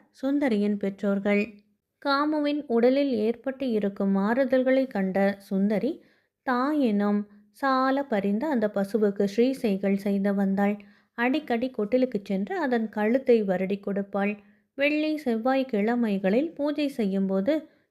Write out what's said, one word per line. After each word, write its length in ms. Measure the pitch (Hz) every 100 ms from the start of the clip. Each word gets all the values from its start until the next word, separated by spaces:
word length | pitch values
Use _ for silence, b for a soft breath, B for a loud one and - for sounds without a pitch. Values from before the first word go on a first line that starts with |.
| _
சுந்தரியின் 640 | - 269 285 277 208 208 208
பெற்றோர்கள். 800 | 196 196 208 196 202 202 208 - _ _ _ _
காமுவின் 580 | 285 277 302 302 294 294 285
உடலில் 460 | 233 240 269 285
ஏற்பட்டு 580 | 226 214 233 269 262 262
இருக்கும் 400 | 214 202 196 196
மாறுதல்களை 760 | 196 202 240 262 262 254 262 262
கண்ட 500 | 208 190 190 196 202
சுந்தரி 640 | - 190 202 208 233 349 b b b _ -
தாயினும் 760 | 247 269 302 247 202 208 208 208 B B
சால 520 | _ 269 262 262 269
பறிந்து 420 | 277 208 202 208 311
அந்த 200 | 254 208
பசுவுக்கு 500 | 202 196 226 208 196
ஸ்ரீசைகள் 720 | 202 202 254 262 226 190 196 196
செய்து 380 | 202 202 202
வந்தாள். 420 | 196 196 196 202 208 B B B
அடிக்கடி 560 | - 247 302 - 233 254
கொட்டிலுக்கு 480 | 254 208 254 254 196
சென்று 340 | 196 190 208 381
அதன் 280 | 285 240 220
கழுத்தை 500 | 214 214 262 262 233
வருடி 380 | 196 185 190 196
கொடுப்பாள். 560 | 202 196 196 196 202 208 B B B
வெள்ளி 380 | - 285 302 311 302
செவ்வாய்க்கிழமைகளில் 1300 | 254 226 240 269 262 202 214 240 226 196 190 226 330
பூஜை 340 | - 294 294 285
செய்யும்போது 640 | 269 202 196 190 190 196 311 B B B